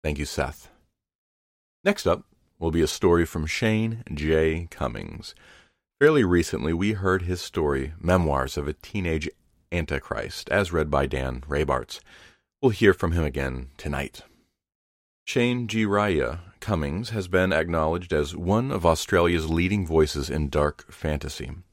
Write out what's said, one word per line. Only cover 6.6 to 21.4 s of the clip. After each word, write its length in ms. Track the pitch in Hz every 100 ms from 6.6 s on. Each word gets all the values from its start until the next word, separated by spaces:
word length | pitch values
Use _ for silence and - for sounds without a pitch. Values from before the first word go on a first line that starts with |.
| 69
we 200 | 85 101
heard 280 | 104 95 95
his 180 | 87 90
story, 540 | - - 76 69 67 80
Memoirs 580 | 85 92 82 67 65 -
of 100 | 71
a 60 |
Teenage 560 | 76 - 104 90 80 76 - _ _ _
Antichrist, 800 | 87 78 71 - - - - -
as 220 | 95 92
read 180 | 85 78
by 160 | 71 69
Dan 380 | 65 65 62 65
Rabarts. 520 | 71 73 64 62 - _ - - _ _ _
We'll 100 | 135
hear 220 | 104 107
from 180 | 90 90
him 140 | 85 78
again 440 | 67 67 64 64 -
tonight. 440 | 78 69 67 - - _ _ _ _ _ _ _ _ _ -
Shane 420 | - 120 123 117
G. 180 | 110 107
Raya 540 | 101 104 82 62 85 87 _
Cummings 500 | - 95 73 80 120
has 160 | 110 92
been 260 | 92 92
acknowledged 580 | 80 85 82 78 85 90
as 240 | 78 73 82
one 360 | 87 107 131
of 140 | 123 85
Australia's 640 | 82 - 90 87 87 78
leading 360 | 80 90 104 85
voices 440 | 80 76 76 69
in 200 | 71 73
dark 420 | 71 73 - -
fantasy. 600 | - 80 73 71 -